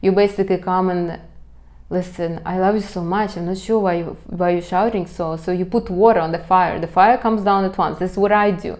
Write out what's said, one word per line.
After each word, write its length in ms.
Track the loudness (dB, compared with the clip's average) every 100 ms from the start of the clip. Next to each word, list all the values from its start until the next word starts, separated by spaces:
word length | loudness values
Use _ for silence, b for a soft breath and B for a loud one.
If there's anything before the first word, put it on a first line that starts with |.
You 120 | 2
basically 460 | 4 2 2 -2 0
come 320 | 0 0 0
and, 300 | 0 -4 -6 -14 -20 -20 b b b -8
Listen, 540 | -6 -6 -6 -6 -6
I 140 | -6 0
love 160 | 2
you 60 | 0
so 200 | -2 -6
much. 320 | -4 -2 -2 -4
I'm 100 | -6
not 120 | -6
sure 200 | -2 0
why 160 | 0 -2
you, 180 | -4 -10 -12
why 240 | -4 0
you're 120 | 0
shouting 440 | 0 0 0 0 -6
so. 300 | -6 -6 -6
So 160 | -4
you 120 | -2
put 240 | 0 -2 -2
water 300 | 2 4 4
on 140 | 2
the 80 | -2
fire. 400 | 2 4 4 0
The 80 | -4
fire 280 | 4 6 6
comes 280 | 2 0
down 200 | 2 2
at 140 | 2 0
once. 220 | -2 -2
This 120 | -6
is 60 | 0
what 140 | 2
I 180 | 4 4
do. 260 | 0 -4